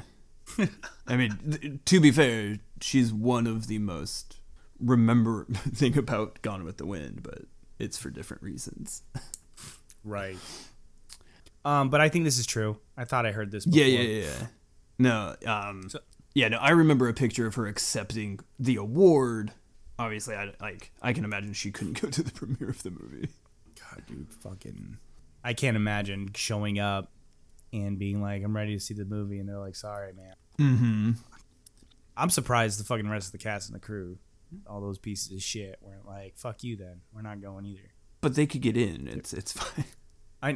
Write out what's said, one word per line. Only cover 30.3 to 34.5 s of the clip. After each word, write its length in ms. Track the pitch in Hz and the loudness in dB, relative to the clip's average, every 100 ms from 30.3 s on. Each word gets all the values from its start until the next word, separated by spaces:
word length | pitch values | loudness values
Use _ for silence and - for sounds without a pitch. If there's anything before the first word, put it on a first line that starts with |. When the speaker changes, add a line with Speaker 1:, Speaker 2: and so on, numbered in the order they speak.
| 92 _ - | -20 _ 2
Speaker 1:
Mm-hmm. 540 | 143 120 117 107 110 113 - - - _ - - - _ _ - | 4 6 4 2 0 0 -6 -20 -20 _ -20 -20 -20 _ _ -2
Speaker 2:
I'm 140 | 139 | 2
surprised 500 | - 123 120 110 101 | 2 4 4 2 0
the 60 | - | -2
fucking 240 | 113 104 | -2 -2
rest 180 | 107 95 | -4 -6
of 40 | |
the 40 | 98 | -8
cast 300 | 110 101 107 | -6 -6 -8
and 80 | 104 | -12
the 100 | - | -10
crew, 320 | 104 90 95 _ _ _ | -10 -10 -12 _ _ _